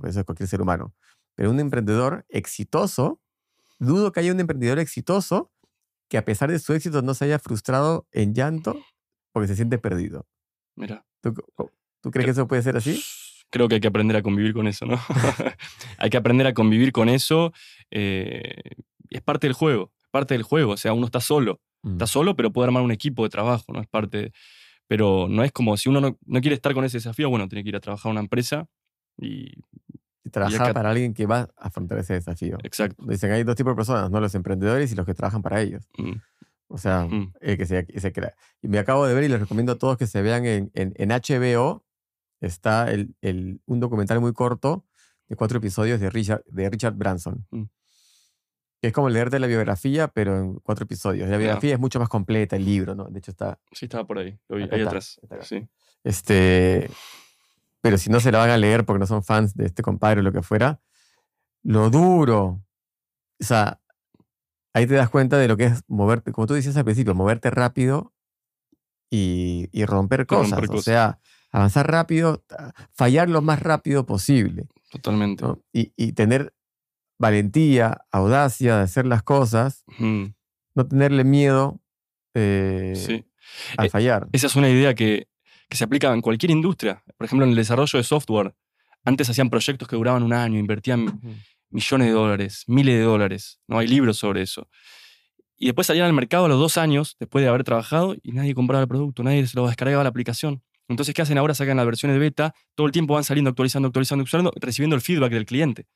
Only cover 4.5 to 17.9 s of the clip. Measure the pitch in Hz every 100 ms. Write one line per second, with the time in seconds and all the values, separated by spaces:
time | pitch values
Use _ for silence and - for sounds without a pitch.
4.5 | 139 120 143 160 - - 196 - 185 349
5.5 | _ _ _ _ _ _ 117 117 107 139
6.5 | 165 - 151 170 147 127 131 143 151 -
7.5 | 107 - 131 151 165 - - 104 113 143
8.5 | 160 185 285 - _ _ _ _ 110 101
9.5 | 98 117 120 107 90 80 80 - _ _
10.5 | _ _ - 104 107 _ _ 120 113 -
11.5 | - - _ _ _ 123 127 123 131 120
12.5 | 131 123 123 123 226 - - - - _
13.5 | 123 117 110 107 104 110 107 104 101 107
14.5 | 110 107 101 120 120 - 131 127 - -
15.5 | - - - 127 - 107 123 117 123 131
16.5 | 117 110 110 131 123 117 131 - 160 165
17.5 | - - - _